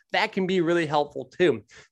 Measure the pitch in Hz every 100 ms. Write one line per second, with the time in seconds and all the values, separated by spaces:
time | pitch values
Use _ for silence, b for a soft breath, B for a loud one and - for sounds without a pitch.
0 | B 180 214 208 185 190 160 170 156 151
1 | 147 135 127 - 180 110 - B B